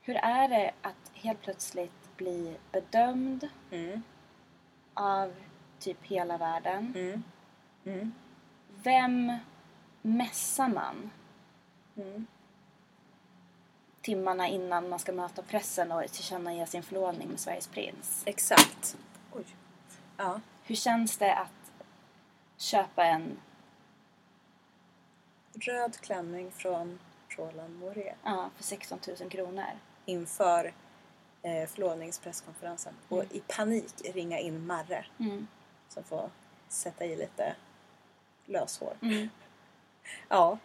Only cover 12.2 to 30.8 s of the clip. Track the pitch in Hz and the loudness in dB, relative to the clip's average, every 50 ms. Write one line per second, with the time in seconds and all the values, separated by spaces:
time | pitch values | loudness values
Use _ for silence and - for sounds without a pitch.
12.2 | 226 - - - - - - - - - _ _ - _ _ _ - - - _ | -10 -10 -14 -20 -20 -20 -20 -20 -20 -20 _ _ -20 _ _ _ -20 -20 -20 _
13.2 | _ _ - - - - - - - - _ - _ - - - - - 214 190 | _ _ -20 -20 -20 -20 -20 -20 -20 -20 _ -20 _ -20 -20 -8 -4 -2 0 2
14.2 | 185 185 185 185 180 175 196 190 180 180 175 175 175 180 175 170 - - 180 180 | 2 2 2 2 2 2 0 0 0 0 0 0 0 -2 -4 -4 -4 -4 -2 -2
15.2 | 180 175 - - 185 - - 208 202 - - 185 170 170 165 165 143 127 - - | -4 -4 -6 -10 -8 -2 -2 -2 -2 0 0 0 0 2 2 -2 -2 -2 -6 -8
16.2 | 180 - 185 180 175 175 170 170 165 165 - 175 165 - 190 190 190 180 170 160 | -6 -6 -6 -4 -4 -4 -4 -4 -4 -4 -4 -8 -8 -4 -2 0 0 0 0 -2
17.2 | - 170 180 180 - 180 170 180 - - - - - - - - - - - - | -6 -6 -6 -6 -4 -4 -4 -6 -8 -8 -6 -6 -6 -6 -8 -10 -6 -6 -6 -2
18.2 | - 208 202 - - - 220 - - - - - - - - - - - - - | -4 -4 0 0 2 10 12 12 12 10 8 -6 -8 -8 -8 -8 -16 -20 -20 -20
19.2 | - - - 233 - - - - - - - - - - - - - - - - | -20 -12 -12 -12 -12 -12 -16 -20 -20 -20 -20 -20 -20 -20 -20 -20 -20 -16 -8 -4
20.2 | 202 185 185 220 - - - - - - 226 - - 247 233 233 233 220 - - | -2 -2 -2 -4 -8 -12 -20 -20 -6 -4 -2 2 4 4 6 6 4 2 2 4
21.2 | 202 196 - - 185 - - - - - - - - - - - - - - - | 6 6 6 4 2 -2 -8 -20 -20 -20 -20 -20 -20 -20 -20 -20 -20 -20 -20 -20
22.2 | - - - _ _ _ _ - - - - 202 196 - - - 175 165 165 160 | -20 -20 -20 _ _ _ _ -6 -4 4 4 4 4 4 4 6 6 8 6 6
23.2 | 165 160 139 - - - - - - - - - - - - - - _ _ _ | 2 -4 -8 -10 -14 -20 -20 -20 -20 -20 -20 -20 -20 -20 -20 -20 -20 _ _ _
24.2 | _ _ - _ _ - - _ _ _ _ _ _ - _ _ _ _ _ _ | _ _ -20 _ _ -20 -20 _ _ _ _ _ _ -20 _ _ _ _ _ _
25.2 | _ _ _ _ _ _ - 220 - 247 247 247 240 233 233 - - - 208 185 | _ _ _ _ _ _ -14 -8 -6 -4 -2 0 -2 -2 -4 -8 -6 -4 -4 -4
26.2 | 175 170 175 180 180 185 - - - 190 180 170 170 175 175 180 175 - - - | -2 -6 -6 -8 -8 -10 -12 -4 -2 -2 0 0 -2 -6 -10 -12 -18 -20 -20 -20
27.2 | - - - - 160 160 160 160 160 165 170 175 180 190 202 214 196 190 - - | -16 -14 -10 -10 -10 -10 -10 -12 -14 -14 -14 -10 -10 -8 -8 -6 -8 -8 -10 -6
28.2 | - 220 202 185 180 185 - - 208 - 202 196 - - 180 180 - 185 180 180 | -4 -4 -2 -2 -4 -6 -10 -10 -8 -8 -8 -8 -10 -12 -12 -10 -10 -10 -10 -10
29.2 | 180 180 180 190 185 180 185 196 - - - 214 - - - - - - 185 175 | -10 -8 -6 -6 -6 -6 -6 -6 -6 -6 -8 -10 -16 -20 -20 -14 -8 -4 -4 -4
30.2 | 170 160 - - 208 180 170 170 165 170 - - | -4 -6 0 4 6 6 8 6 4 0 -6 -12